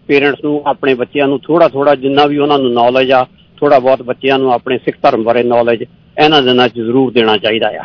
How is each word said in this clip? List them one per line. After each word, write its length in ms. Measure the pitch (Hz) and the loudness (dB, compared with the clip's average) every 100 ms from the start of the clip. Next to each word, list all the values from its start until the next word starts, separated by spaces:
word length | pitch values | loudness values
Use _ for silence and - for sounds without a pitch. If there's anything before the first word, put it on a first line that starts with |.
| - | -2
ਪੇਰੈਂਟਸ 360 | 143 143 127 | 0 0 -2
ਨੂੰ 200 | 151 147 143 | -4 -4 -4
ਆਪਣੇ 280 | 139 139 | -4 -2
ਬੱਚਿਆਂ 340 | 123 123 147 139 | -2 -2 -2 -2
ਨੂੰ 120 | 135 | -2
ਥੋੜ੍ਹਾ 280 | - 165 160 | -2 2 2
ਥੋੜ੍ਹਾ 280 | 135 143 139 | 2 0 0
ਜਿੰਨਾ 300 | 135 139 147 | 0 0 0
ਵੀ 120 | 147 | 0
ਉਹਨਾਂ 220 | 143 143 | 0 0
ਨੂੰ 140 | 131 | 0
ਨੌਲੇਜ 380 | 120 120 127 131 | 2 2 2 2
ਆ, 160 | 131 127 _ _ _ | 0 0 _ _ _
ਥੋੜ੍ਹਾ 200 | 143 143 | 2 2
ਬਹੁਤ 220 | 127 131 | 2 0
ਬੱਚਿਆਂ 380 | 123 123 131 135 | -2 -6 -2 0
ਨੂੰ 140 | 131 | 0
ਆਪਣੇ 240 | 120 - 123 | -2 -2 -6
ਸਿੱਖ 200 | - - | -6 -2
ਧਰਮ 220 | 147 127 | 0 0
ਬਾਰੇ 200 | 110 120 | 0 0
ਨੌਲੇਜ 400 | 120 120 120 113 120 _ _ - | 0 0 0 -2 -6 _ _ -2
ਇਹਨਾਂ 180 | 151 151 | 2 2
ਦਿਨਾਂ 260 | 127 127 123 | 2 2 0
'ਚ 60 | 120 | -2
ਜ਼ਰੂਰ 380 | 113 127 131 | -2 0 0
ਦੇਣਾ 240 | 120 110 110 | 0 0 0
ਚਾਹੀਦਾ 300 | 113 110 107 | -2 -2 -4
ਆ। 160 | 82 | -6